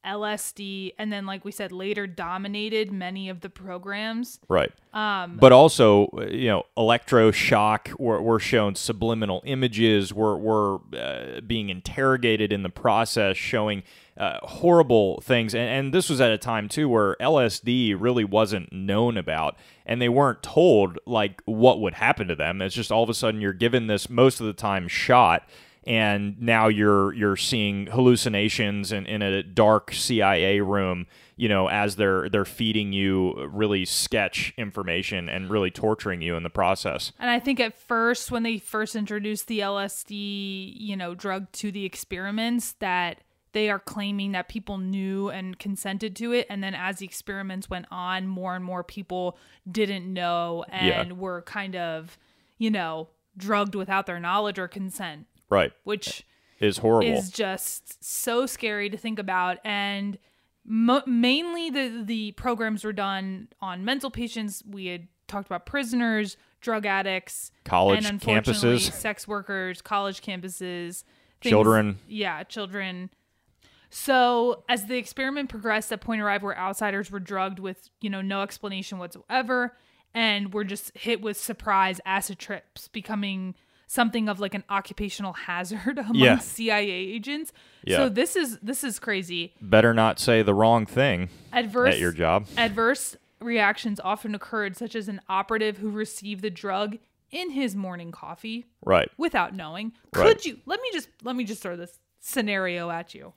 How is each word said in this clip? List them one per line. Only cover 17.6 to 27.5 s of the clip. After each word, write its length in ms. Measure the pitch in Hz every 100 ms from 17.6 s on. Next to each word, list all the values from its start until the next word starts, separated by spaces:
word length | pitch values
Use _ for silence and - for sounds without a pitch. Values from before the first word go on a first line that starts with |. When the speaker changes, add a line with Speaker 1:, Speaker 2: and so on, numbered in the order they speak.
| 117 123 117
Speaker 2:
really 300 | 98 113 123
wasn't 480 | 107 98 107 101 85
known 440 | 95 95 98 120 113
about, 400 | 80 80 78 - - -
and 160 | - 117
they 80 | 123
weren't 340 | 120 143 117
told, 560 | - - 180 113 95 85
like, 380 | - 117 104 95 -
what 340 | 110 127 -
would 140 | 104
happen 340 | 82 110 147 95
to 80 | 80
them. 260 | 76 92
It's 120 | 95 107
just 160 | 113
all 100 | 110
of 60 | 117
a 40 |
sudden 260 | 113 117 110
you're 120 | 101
given 360 | 92 117 123 110
this, 200 | 104 -
most 320 | 120 131 -
of 60 | 110
the 60 |
time, 340 | 98 107 98 87
shot, 600 | - - 123 107 85 - - - _ -
and 520 | 113 107 101 101 101
now 300 | 117 113 110
you're, 460 | 104 104 101 98
you're 240 | 92 104 95
seeing 480 | -